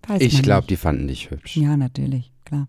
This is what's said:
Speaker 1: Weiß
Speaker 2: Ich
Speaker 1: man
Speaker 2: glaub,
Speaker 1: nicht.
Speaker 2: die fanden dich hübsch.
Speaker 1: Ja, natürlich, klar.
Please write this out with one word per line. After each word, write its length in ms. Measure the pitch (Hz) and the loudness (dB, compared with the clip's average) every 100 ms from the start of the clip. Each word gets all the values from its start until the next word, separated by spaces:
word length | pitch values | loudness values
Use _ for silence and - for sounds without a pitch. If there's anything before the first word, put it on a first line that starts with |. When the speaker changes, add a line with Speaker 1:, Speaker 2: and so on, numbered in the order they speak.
| - | -2
Speaker 1:
Weiß 140 | 202 | 2
Speaker 2:
Ich 100 | 127 | 4
Speaker 1:
man 80 | 135 | 4
Speaker 2:
glaub, 180 | 135 98 | 4 2
Speaker 1:
nicht. 80 | - | 2
Speaker 2:
die 60 | 95 | -2
fanden 300 | 82 69 67 | 0 -2 -4
dich 240 | 64 - | -8 -10
hübsch. 260 | - - 156 | -14 -6 -2
Speaker 1:
Ja, 200 | 147 147 | 0 0
natürlich, 560 | 131 131 135 131 123 _ | -2 -4 -4 -4 -8 _
klar. 220 | - 143 | -8 -8